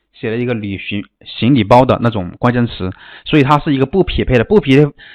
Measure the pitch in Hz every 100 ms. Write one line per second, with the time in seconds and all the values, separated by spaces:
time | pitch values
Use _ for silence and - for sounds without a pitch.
0 | _ _ 113 120 123 113 101 95 - 104
1 | - _ - - 117 139 101 123 127 104
2 | 117 107 87 - 123 123 117 - 92 -
3 | - - - 156 131 147 165 135 131 190
4 | - - 104 123 110 202 135 135 147 -
5 | -